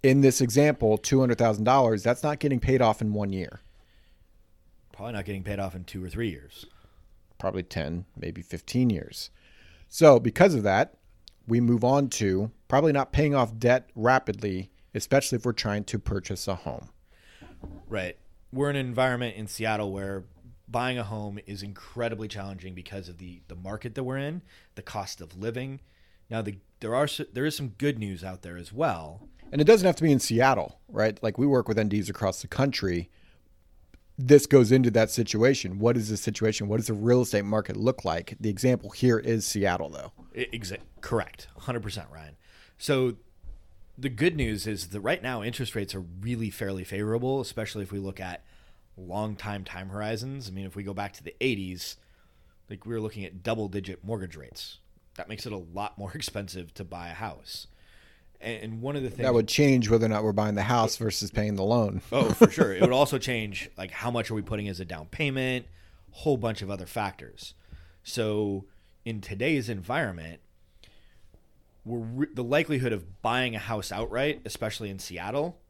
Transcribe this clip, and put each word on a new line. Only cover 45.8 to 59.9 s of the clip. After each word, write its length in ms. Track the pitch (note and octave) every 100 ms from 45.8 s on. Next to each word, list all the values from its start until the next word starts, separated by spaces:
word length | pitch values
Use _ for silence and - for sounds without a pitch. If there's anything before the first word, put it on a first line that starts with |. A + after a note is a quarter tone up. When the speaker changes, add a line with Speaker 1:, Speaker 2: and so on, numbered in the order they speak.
| G2
Speaker 2:
are 100 | F#2+ F2 F2+
really 280 | A2 A#2+ A2+
fairly 340 | - G2+ F#2+
favorable, 560 | F2+ G2 G#2 A2+ B2 C3+
especially 440 | B2+ - G#2+ G#2+
if 80 | F#2+
we 80 | G2+
look 200 | F#2+ F#2+
at 240 | F#2 F2+ - - - - _ -
long 380 | F2+ F#2+ A2 G2+
time, 280 | A2 G2+
time 260 | F#2+ F#2 F#2+
horizons. 600 | G2 G#2+ A2+ B2+ C#3 A2
I 40 |
mean, 120 | F#2 F#2+
if 100 | G2+
we 60 |
go 120 | G2 G2
back 180 | G2+
to 100 | -
the 120 | D#2+ -
eighties, 580 | C3 G#2+ F#2 F2+ - - _ _ _ _ _ _ _
like, 160 | - -
we 60 | A#2
were 60 |
looking 240 | G#2+ G#2+ F#2+
at 180 | F2+
double-digit 600 | G#2 A2+ G#2 G2 F#2 F2+
mortgage 320 | G2 A2 F#2 D#2+
rates. 440 | B1+ - - - _ - _ -
That 140 | F2+
makes 160 | A2 B2
it 80 |
a 40 | G#2
lot 420 | E2+ F2 G#2 -
more 120 | G2
<laughs> 40 | D#3+
expensive 580 | - G#2 G2 F#2 E2
to 100 | -
buy 260 | F2+ F2 E2+
a 40 |
house. 540 | E2 A2 C2+ - - - - - - - _ - _ G#2
And, 180 | A2
and 180 | A2 A2+
one 140 | B2 C#3+
of 80 |
the 60 | C3
things 140 | -
Speaker 1:
That 100 | B2+
would 140 | A#2+ G#2+
change 420 | - D3 C3
whether 160 | G#2+